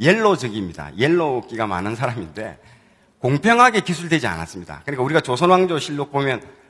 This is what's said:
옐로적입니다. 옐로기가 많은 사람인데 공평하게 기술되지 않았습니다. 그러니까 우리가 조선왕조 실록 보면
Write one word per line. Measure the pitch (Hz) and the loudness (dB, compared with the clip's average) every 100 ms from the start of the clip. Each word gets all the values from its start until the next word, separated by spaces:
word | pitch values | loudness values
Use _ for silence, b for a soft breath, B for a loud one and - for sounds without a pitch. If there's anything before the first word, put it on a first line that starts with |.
옐로적입니다. | 135 220 214 170 120 107 92 80 73 82 | 2 4 4 2 -2 -6 -8 -8 -10 -2
옐로기가 | 139 175 156 127 - 113 104 | 2 2 0 -2 -6 -6 -4
많은 | 90 101 117 | -2 -4 -4
사람인데 | 127 117 82 104 110 73 b b b b b - | -4 -6 -10 -10 -12 -14 b b b b b -6
공평하게 | 127 143 214 233 247 220 | -2 0 2 6 6 4
기술되지 | 175 165 170 160 120 | -2 -6 -2 -2 -2
않았습니다. | 82 82 95 85 73 | -6 -8 -12 -14 -12
그러니까 | - 139 | -8 -4
우리가 | 147 160 | 2 2
조선왕조 | 143 123 175 185 185 156 | 0 0 4 4 4 -2
실록 | - 147 143 | -4 -6 -4
보면 | 139 139 113 - B | -2 -2 -2 -8 B